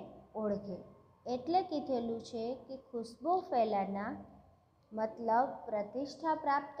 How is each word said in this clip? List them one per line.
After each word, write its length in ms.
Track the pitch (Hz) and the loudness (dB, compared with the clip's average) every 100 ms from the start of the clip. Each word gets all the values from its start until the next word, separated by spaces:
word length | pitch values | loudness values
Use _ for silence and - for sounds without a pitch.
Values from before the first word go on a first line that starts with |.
| - - - | -4 -14 -10
ઓળખે. 420 | 233 214 202 196 175 - - - _ 226 | -4 0 0 -4 -8 -10 -20 -20 _ -4
એટલે 360 | 247 320 359 | -2 2 2
કીધેલું 580 | 370 302 262 247 233 226 | 4 0 0 0 0 -4
છે 340 | - 233 233 | -4 -4 -4
કે 220 | 262 - 262 | -4 -8 -14
ખુશ્બુ 640 | - 240 226 - 294 370 | -8 -8 -8 -4 2 2
ફેલાના 760 | 370 262 220 202 190 196 214 302 - - - _ _ _ _ | 4 4 4 4 0 -2 -2 -6 -12 -20 -20 _ _ _ _
મતલબ 560 | 214 220 226 226 226 277 - | -2 -2 0 4 6 4 0
પ્રતિષ્ઠા 720 | - 214 208 247 285 - 320 | -4 -2 -2 -4 -6 -2 0
પ્રાપ્ત 440 | 311 294 277 285 - | 2 4 2 0 -4